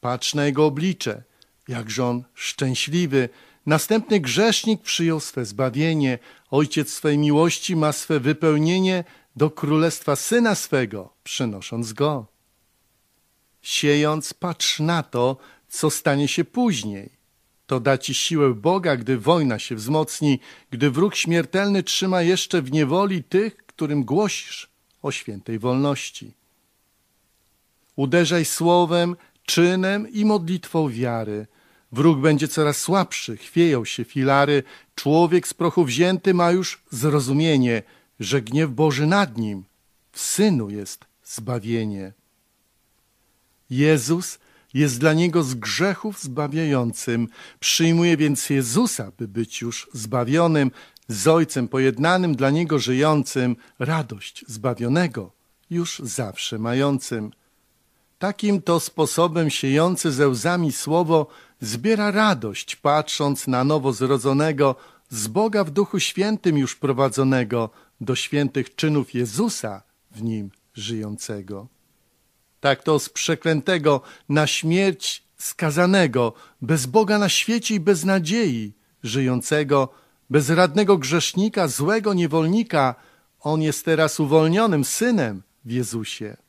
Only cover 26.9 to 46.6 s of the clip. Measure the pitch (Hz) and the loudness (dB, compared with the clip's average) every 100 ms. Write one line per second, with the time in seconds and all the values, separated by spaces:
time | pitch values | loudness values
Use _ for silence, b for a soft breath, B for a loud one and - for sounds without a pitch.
26.9 | _ _ _ _ _ _ _ _ _ _ | _ _ _ _ _ _ _ _ _ _
27.9 | - 139 175 160 175 156 - 170 175 170 | -6 0 2 2 0 0 0 4 4 4
28.9 | 170 175 175 b b - - 175 185 185 | 2 0 -4 b b -4 2 4 2 0
29.9 | 202 214 208 214 208 165 180 - 170 151 | -2 -4 -2 2 2 0 -6 -2 -2 -2
30.9 | 113 123 117 107 104 110 b b b b | -2 -4 -4 -6 -8 -10 b b b b
31.9 | 120 156 147 151 151 151 - 151 143 - | 2 4 6 4 2 0 0 0 0 0
32.9 | 190 175 - - 107 - - 170 135 107 | 0 0 -4 -10 -12 -4 2 4 2 -2
33.9 | - 117 139 131 139 143 143 127 B B | -8 -6 -2 2 4 4 2 0 B B
34.9 | - 139 156 170 175 - - 170 180 147 | -6 2 4 4 2 0 -2 0 2 0
35.9 | 120 180 185 196 180 170 180 175 - _ | 2 2 2 2 2 4 2 -2 -10 _
36.9 | 123 147 147 127 139 160 143 123 113 b | -4 0 0 0 0 2 2 2 0 b
37.9 | b b _ 101 135 107 143 160 120 156 | b b _ -4 -4 -2 -2 -2 2 0
38.9 | 135 151 202 185 113 110 101 92 _ _ | 2 0 2 0 -2 -6 -6 -12 _ _
39.9 | _ _ - - - 208 156 104 104 98 | _ _ -10 -6 2 2 2 -2 -8 -12
40.9 | - _ _ - - 113 123 104 117 107 | -16 _ _ -16 -12 -8 -8 -4 -4 -4
41.9 | 98 95 - _ _ _ _ _ _ _ | -8 -12 -18 _ _ _ _ _ _ _
42.9 | _ _ _ _ _ _ _ _ 127 147 | _ _ _ _ _ _ _ _ 0 2
43.9 | 156 117 170 185 - b b b 131 147 | 2 2 -2 -2 -14 b b b 0 0
44.9 | 120 156 156 175 165 139 127 - - 185 | 2 2 4 2 2 0 -4 -6 -2 -2
45.9 | 180 214 196 139 127 147 151 | -2 -8 -10 -10 -6 -4 -2